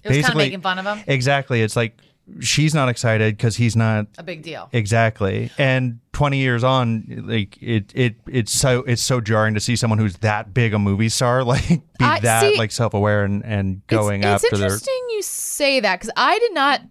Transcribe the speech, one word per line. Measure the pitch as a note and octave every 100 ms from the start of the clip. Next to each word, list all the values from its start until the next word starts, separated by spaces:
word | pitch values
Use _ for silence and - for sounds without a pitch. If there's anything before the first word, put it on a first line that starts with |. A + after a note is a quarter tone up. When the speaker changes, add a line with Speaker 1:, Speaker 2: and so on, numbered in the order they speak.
Speaker 1:
It | G#3
was | C#3
kinda |
Speaker 2:
basically | B3+ A#3 -
Speaker 1:
making | F#3+
fun | F#3 F#3
of | F#3+
him. | G#3 G3+
Speaker 2:
Exactly. | C3+ B2+ C#3 C3+ A#2+
It's | A2 -
like, | A2+ - _ _ _ -
she's | A#2 - D#3
not | D3+ B2+
excited | A#2+ A#2+ A2 A2 G#2
'cause | A#2+ G#2
he's | A#2 G#2+
not | A2+ A2 G#2 -
Speaker 1:
A |
big | E3 E3
deal. | D#3 C3+ E2+
Speaker 2:
Exactly. | B2 G#2 A2+ A2+ A2 G2 G#2 A#2 -
And | C#3 C3 B2+ A#2 _
twenty | - C#3+ C#3
years | C3 A#2
on, | B2+ C3 A#2+ A2+ - A2+ G2+
like, | A2+ G2 -
it, | - A2+ G2 -
it, | B2 A2 -
it's | B2+ G#2+
so, | - C#3 B2
it's | - A#2+
so | - B2+
jarring | G#2+ A2 A2 G#2+
to |
see | - A#2
someone | A#2+ G#2+
who's | A2 F2
that | G#2+ G#2+ A2+
big | G2 A#2
a | G#2
movie | G2+ G2 A2
star, | - B2 B2
<laughs> | B2
like, | B2 -
be | E3 - - -
Speaker 3:
I | D#4
Speaker 2:
that, | A2+ A2+
Speaker 3:
see, | - G#4
Speaker 2:
like, | G#2+
self-aware | - A2+ G#2 G#2 G#2 G2+
and, | G2+
and | A2 G#2 G2 F#2+ -
Speaker 3:
it's, | A2
Speaker 2:
going | G#2 G2+
Speaker 3:
it's | G2+ G2+
Speaker 2:
after | A#4 G2+
their | G2
Speaker 3:
interesting | G2+ - C5 B4
you | A4
say | - - - - C#4+ C4+
that, | G#3 F3+
'cause | A3 -
I | B3+ G4+
did | A#4
not | E4 C#4 C4+ -